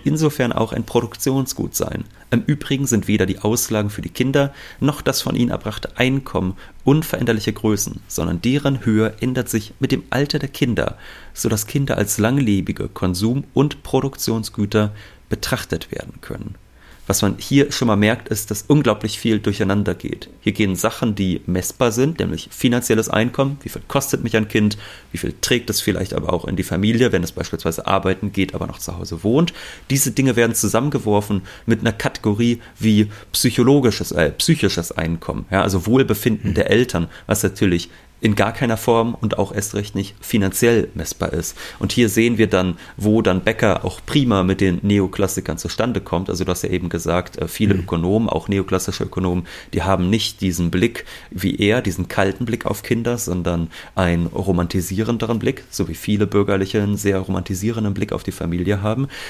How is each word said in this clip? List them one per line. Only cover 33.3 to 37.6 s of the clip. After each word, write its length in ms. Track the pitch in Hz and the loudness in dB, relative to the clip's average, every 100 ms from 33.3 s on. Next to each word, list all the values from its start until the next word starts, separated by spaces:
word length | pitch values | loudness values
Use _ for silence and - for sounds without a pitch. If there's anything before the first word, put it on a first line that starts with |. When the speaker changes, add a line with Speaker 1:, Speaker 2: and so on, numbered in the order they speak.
Speaker 1:
psychologisches, 800 | - 120 - 120 143 127 - - | -2 0 4 6 6 4 2 -2
äh, 180 | 85 76 | 0 0
psychisches 600 | - - 165 98 - 82 | 2 0 2 2 0 -4
Einkommen, 540 | - 82 82 - - - | -4 -2 -2 -4 -8 -2
ja, 120 | 95 | 0
also 240 | 95 95 98 | 2 0 4
Wohlbefinden 640 | 131 131 107 123 107 - | 4 4 2 0 0 0
Speaker 2:
Mhm. 60 | 87 | 0
Speaker 1:
der 140 | - | 4
Eltern, 380 | 110 127 85 82 - - | 4 4 0 -2 -4 -2
was 160 | 107 | 0
natürlich 480 | 95 - | 0 2